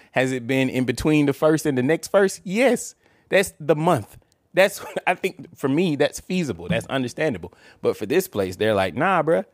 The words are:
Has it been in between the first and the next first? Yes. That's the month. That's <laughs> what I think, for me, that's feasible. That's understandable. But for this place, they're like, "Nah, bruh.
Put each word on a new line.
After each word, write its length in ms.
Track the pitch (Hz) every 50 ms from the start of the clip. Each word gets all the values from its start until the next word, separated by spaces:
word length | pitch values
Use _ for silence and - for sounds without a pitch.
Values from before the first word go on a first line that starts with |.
| - _ -
Has 200 | 135 131 131 131
it 140 | 127 117 117
been 200 | 135 131 135 127
in 160 | - 127 127
between 420 | 120 123 - - 160 156 151 147
the 60 | 139 135
first 320 | - - 156 160 151 -
and 140 | 156 139 127
the 40 | 127
next 260 | 139 160 165 - -
first? 320 | - 196 202 190 - - -
Yes. 520 | 190 180 220 262 262 247 240 - - - _ _ _ _ _ _ -
That's 240 | - 185 196 - - -
the 160 | 156 143 165
month. 420 | 147 156 175 175 127 101 - - - - _ _ _ _ _ -
That's 260 | 170 190 202 - -
<laughs> 60 | -
what 140 | - - 190 -
I 80 | - 185
think, 420 | 180 - 190 160 - - - -
for 120 | - - 135
me, 260 | 135 156 190 180 147
that's 220 | 131 143 - - -
feasible. 460 | - - 185 185 170 135 98 80 87 90
That's 160 | 107 113 110 -
understandable. 680 | 123 135 127 120 - - 156 156 120 87 80 87 - _ - - - _
But 160 | - 117 104
for 80 | - 110
this 220 | 98 131 180 180 -
place, 280 | - 107 98 92 92
they're 180 | - 104 110 110
like, 200 | 98 95 95 78
"Nah, 260 | 120 151 190 196 170 151
bruh. 220 | 147 165 185 196 -